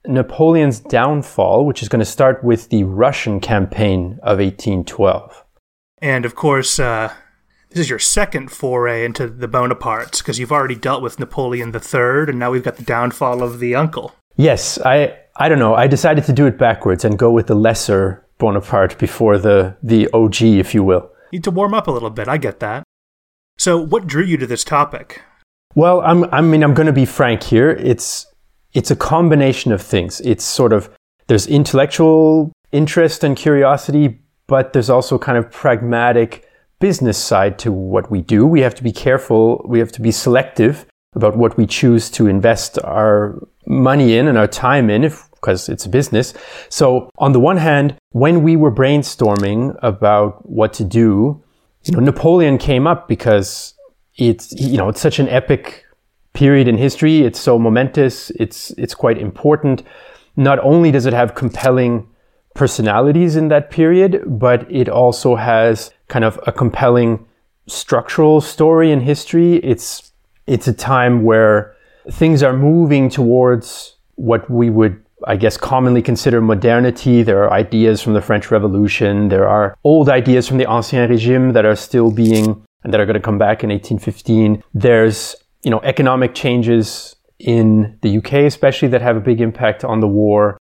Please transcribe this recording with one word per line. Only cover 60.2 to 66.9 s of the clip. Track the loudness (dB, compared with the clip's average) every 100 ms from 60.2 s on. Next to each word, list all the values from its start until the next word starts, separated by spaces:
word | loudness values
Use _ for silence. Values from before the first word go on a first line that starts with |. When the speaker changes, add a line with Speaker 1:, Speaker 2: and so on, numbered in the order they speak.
| _ -2
Speaker 1:
Not | 2 2
only | 4 4 4
does | 2 0
it |
have | 0 -2 -2
compelling | -6 -2 0 2 0 -2 -8 _ _ _ _ -2
personalities | -2 0 0 2 2 2 2 0
in | 2
that | 0 0
period, | 0 2 4 2 0 -4
but | -2 2 0 -2
it | -2 0
also | 2 2 2 0 0
has | 0 2 2 0 -8 _ -8
kind | -2
of | -2 -2 -8
a |
compelling | -2 -4 0 2